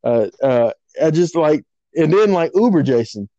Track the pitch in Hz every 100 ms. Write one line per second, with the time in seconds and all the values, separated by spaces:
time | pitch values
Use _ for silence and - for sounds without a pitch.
0 | 120 117 104 - 135 123 117 - _ -
1 | 160 156 175 165 156 151 - _ _ -
2 | 156 190 214 185 165 185 240 180 131 120
3 | 117 107 101